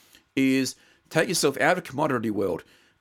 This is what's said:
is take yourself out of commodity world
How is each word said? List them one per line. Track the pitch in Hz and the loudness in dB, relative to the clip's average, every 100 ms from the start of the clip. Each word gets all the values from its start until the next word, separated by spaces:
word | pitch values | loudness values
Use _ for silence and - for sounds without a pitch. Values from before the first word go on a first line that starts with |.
| _ - _ | _ -20 _
is | 135 135 131 123 - _ _ - | 0 2 2 0 -6 _ _ -4
take | 156 208 | -2 0
yourself | 170 147 - | 2 0 2
out | 147 180 | 0 0
of | |
commodity | - 127 156 123 110 | -4 -4 -2 0 -2
world | 104 95 80 - _ _ _ | -2 -2 -4 -8 _ _ _